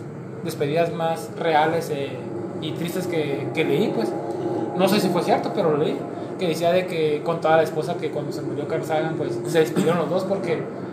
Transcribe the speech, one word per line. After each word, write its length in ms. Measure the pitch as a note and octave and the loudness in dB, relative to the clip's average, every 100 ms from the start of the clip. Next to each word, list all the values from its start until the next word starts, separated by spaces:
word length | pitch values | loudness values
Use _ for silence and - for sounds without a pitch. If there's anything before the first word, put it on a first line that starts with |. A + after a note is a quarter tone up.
| - - - - | -12 -12 -12 -8
despedidas 500 | E3+ - C#3+ D#3+ E3 | -6 -2 0 2 0
más 360 | E3 E3 E3 - - | 0 -2 -2 -6 -2
reales, 500 | E3 D3+ D#3 E3 D#3 | 2 4 4 2 -2
eh, 200 | C#3+ C#3 B2+ A#2 - - F3 | -4 -4 -6 -8 -8 -8 -6
y 100 | D#3 | -6
tristes 340 | C#3 E3+ F#3 F3 | -4 -4 -2 -2
que, 400 | E3 C#3+ C#3 C3 | 0 0 -2 -2
que 100 | D#3+ D#3 | 0 2
leí, 260 | C#3+ A3 | 2 2
pues. 160 | A3+ - - - - - - - - | 0 -2 -2 -4 -4 -4 -2 -2 2
No 100 | F#3+ | 4
sé 120 | G3+ | 4
si 100 | F#3 | 2
fue 120 | F3 | 2
cierto, 280 | D3+ - - | 2 2 2
pero 180 | - E3+ | 0 2
lo 60 | D3 | 2
leí, 200 | E3 - - - - - | 0 -2 -6 -8 -8 -4
que 80 | F3 | -2
decía 240 | D#3 E3+ | 2 4
de 140 | F3+ F3+ | 4 2
que 340 | E3 D3+ D3 | 0 2 2
contaba 340 | E3 E3 D#3 D#3+ | 0 0 6 6
la 60 | |
esposa 320 | D#3 D#3+ D3 E3+ | 6 0 -4 -4
que 160 | D3 | -4
cuando 200 | D3+ C#3+ | -4 -4
se 100 | D#3 | -4
murió 260 | C#3 C3 C#3+ | -4 -4 -2
Carl 160 | D#3+ | -4
Sagan, 320 | - D#3 D#3+ D#3 | 0 0 0 -2
pues, 220 | C#3 - - | -2 -2 2
se 120 | E3 | 4
despidieron 380 | D#3 - G3 F3 | 4 4 2 2
los 100 | D3 | 2
dos 140 | F3+ | 0
porque 400 | F#3+ G3 E3+ D3 C3 - - | 0 -2 0 -2 -4 -8 -10